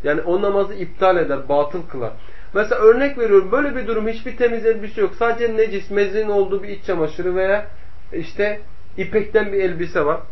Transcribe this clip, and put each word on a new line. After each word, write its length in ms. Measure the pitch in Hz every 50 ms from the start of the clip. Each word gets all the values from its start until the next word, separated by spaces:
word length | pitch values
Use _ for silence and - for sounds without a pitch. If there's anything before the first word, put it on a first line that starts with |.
| -
Yani 180 | 147 151 160
o 200 | 160 175 175 196
namazı 320 | 202 202 196 196 196 196 -
iptal 440 | - 180 160 - - 196 185 185
eder, 320 | 175 160 139 139 139 139 -
batıl 380 | 143 147 147 147 - 175 165
kılar. 240 | - - 135 117 110 - - - - - - - - -
Mesela 280 | 196 214 214 247 -
örnek 360 | 214 220 233 254 277 285 269
veriyorum, 340 | 247 233 220 202 196 180 180
böyle 240 | 214 269 294 285 240
bir 120 | 262 220
durum, 200 | 202 226 220 214
hiçbir 300 | 220 226 - - 254 220
temiz 280 | - 247 240 233 226 208
elbise 360 | 226 220 208 202 208 - -
yok. 140 | 208 180 - -
Sadece 380 | 233 233 226 233 240 226 220
necis, 340 | 220 220 214 190 196 - -
mezinin 380 | 196 202 202 196 190 214 220 208
olduğu 340 | 208 202 196 185 190 196 196
bir 60 | 202
iç 160 | 202 190 -
çamaşırı 500 | - 185 165 156 151 - - 175 185 180
veya 320 | 185 190 190 202 208 208 - - - - - - - - - -
işte 480 | 165 160 - - - 202 208 208 - - - - - - - -
ipekten 560 | - 190 - 214 214 196 - - 220 202 202 196
bir 60 | 196
elbise 460 | 190 180 170 160 175 160 - 180 151
var. 140 | 143 - - - -